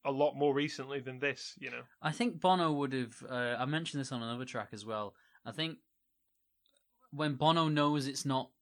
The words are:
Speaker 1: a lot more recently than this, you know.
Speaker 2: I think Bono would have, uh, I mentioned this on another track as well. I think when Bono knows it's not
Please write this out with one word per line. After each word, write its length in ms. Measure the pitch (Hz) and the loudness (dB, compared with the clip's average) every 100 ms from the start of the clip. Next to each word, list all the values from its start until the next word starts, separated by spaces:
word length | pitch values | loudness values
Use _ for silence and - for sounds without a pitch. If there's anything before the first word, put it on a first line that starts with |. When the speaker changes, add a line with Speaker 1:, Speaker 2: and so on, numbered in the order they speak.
Speaker 1:
a 80 | 147 | -2
lot 220 | 139 147 135 | 2 2 4
more 160 | 147 | 2
recently 480 | 139 147 - 135 139 | 4 0 -4 -6 -6
than 180 | 127 127 | -8 -4
this, 360 | 143 127 - - | -2 -2 -10 -12
you 120 | 127 | -12
know. 140 | 120 123 _ | -12 -14 _
Speaker 2:
I 100 | 156 | -6
think 260 | 156 240 165 | 0 -2 2
Bono 320 | 185 185 165 | 4 6 4
would 200 | 143 139 | 2 0
have, 320 | 131 120 - 117 | 0 -4 -8 -8
uh, 300 | 127 123 120 | -4 -2 0
I 60 | |
mentioned 380 | 131 156 165 147 | 0 0 -2 -4
this 100 | 131 | -4
on 100 | 123 | -4
another 220 | 117 120 | -4 -6
track 240 | 127 123 101 | -6 -6 -6
as 120 | 107 | -10
well. 300 | 104 107 104 _ _ _ - | -6 -4 -4 _ _ _ -14
I 60 | |
think 260 | 117 160 - _ _ _ _ _ _ _ _ _ _ _ _ _ | -6 -6 -6 _ _ _ _ _ _ _ _ _ _ _ _ _
when 260 | 143 151 131 | -2 -2 4
Bono 320 | 151 165 160 | 4 6 4
knows 380 | 147 147 147 135 | 4 4 2 0
it's 200 | 135 139 | -4 0
not 240 | 135 247 _ | 0 -2 _